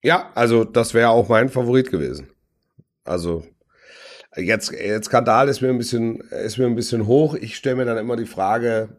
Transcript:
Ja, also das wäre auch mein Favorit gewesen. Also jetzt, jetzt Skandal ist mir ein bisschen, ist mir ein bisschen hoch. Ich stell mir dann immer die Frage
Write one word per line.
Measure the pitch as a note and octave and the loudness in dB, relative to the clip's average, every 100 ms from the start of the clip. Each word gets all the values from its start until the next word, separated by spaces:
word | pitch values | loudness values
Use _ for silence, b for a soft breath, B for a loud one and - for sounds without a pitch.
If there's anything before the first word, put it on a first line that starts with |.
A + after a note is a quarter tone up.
Ja, | C3+ F3 - | 2 0 -2
also | - A#2 A#2 | 0 2 2
das | G#2+ A#2+ A2+ A2+ | 2 0 2 2
wäre | A#2 | 4
auch | A#2 G#2+ | 4 4
mein | A2+ C3 | 2 2
Favorit | B2+ A#2+ B2+ B2+ | 0 2 2 2
gewesen. | F#2 C#2 C#2 C#2 _ _ _ _ _ _ _ | -2 -4 -8 -16 _ _ _ _ _ _ _
Also | - F2 E2+ E2 - _ _ B B B B B B - | -8 -6 -4 -6 -10 _ _ B B B B B B -8
jetzt, | F#2 A2 - | -2 -2 -2
jetzt | - G2+ G#2+ G#2+ | -8 -4 -4 0
Skandal | G#2+ A#2 A2+ C#3 | 0 4 4 4
ist | C3+ | 2
mir | C3 | 0
ein | B2+ | 0
bisschen, | A#2+ A#2 A2+ A2+ | -2 -2 -2 -4
ist | - - G#2+ A2+ | -10 -8 -8 -2
mir | B2+ | 0
ein | A#2 | 0
bisschen | A#2 A#2 G#2 | -2 -2 2
hoch. | C3 D#3 C#3+ | 4 4 -2
Ich | A2+ - | -10 -6
stell | C3+ B2+ | -4 -2
mir | B2 | -2
dann | A2+ | -2
immer | A2+ A#2 | -4 -6
die | A2 | -6
Frage | - F#2+ A2+ A#2+ A2+ A2 | -4 -2 0 0 -2 -4